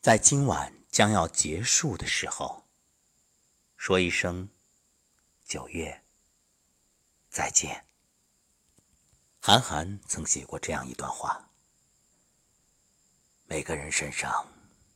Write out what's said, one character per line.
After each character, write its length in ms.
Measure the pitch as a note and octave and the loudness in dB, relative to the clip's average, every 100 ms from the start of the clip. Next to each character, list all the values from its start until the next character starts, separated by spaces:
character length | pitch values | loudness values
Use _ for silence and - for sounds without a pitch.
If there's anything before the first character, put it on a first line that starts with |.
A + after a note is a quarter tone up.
| - | 6
在 100 | A2+ | 6
今 300 | - C#3 C#3 | 6 4 2
晚 260 | D#2 C#2+ - _ | 0 -4 -10 _
将 220 | - G#2+ | 2 4
要 160 | G#2+ E2 | 4 2
结 340 | - - D#2+ | 0 -2 -2
束 360 | A#2 - D#3 F2+ | 0 0 0 -4
的 100 | - | -2
时 240 | - F2+ | -2 -2
候， 380 | - C2+ - _ _ _ _ _ _ _ _ _ _ _ _ | -6 -8 -8 _ _ _ _ _ _ _ _ _ _ _ _
说 220 | - F#2 | 2 4
一 100 | F2+ | 4
声 400 | E2+ F2+ F2 G2 _ _ _ _ _ _ _ _ _ | 0 -2 -4 -10 _ _ _ _ _ _ _ _ _
“九 240 | - - - | -12 -12 -10
月 360 | F2 D#2+ - _ _ _ _ _ _ _ _ _ _ _ _ _ | -8 -8 -10 _ _ _ _ _ _ _ _ _ _ _ _ _
再 220 | - - | -6 0
见”。 360 | - - - - _ _ _ _ _ _ _ _ _ _ _ _ _ _ _ | 0 0 -10 -14 _ _ _ _ _ _ _ _ _ _ _ _ _ _ _
韩 180 | - G#2+ | 6 6
寒 380 | B2+ D2+ E2 G2+ - | 6 -4 -4 -8 -8
曾 180 | - | -8
写 220 | D#2 C#2 C2+ | -2 -4 -4
过 140 | - | -10
这 120 | - | -6
样 160 | D#2 B1+ | -6 -6
一 60 | |
段 160 | A#1 - | -10 -8
话 400 | - - - - _ _ _ _ _ _ _ _ _ _ _ _ _ _ _ _ _ _ _ _ | -8 -6 -6 -8 _ _ _ _ _ _ _ _ _ _ _ _ _ _ _ _ _ _ _ _
：“每 140 | D#2+ | -8
个 100 | D2 | -6
人 160 | D#2 D2 | -8 -4
身 220 | - D2+ | -4 -4
上 340 | - - - - - - _ _ | -6 -4 -4 -6 -16 -20 _ _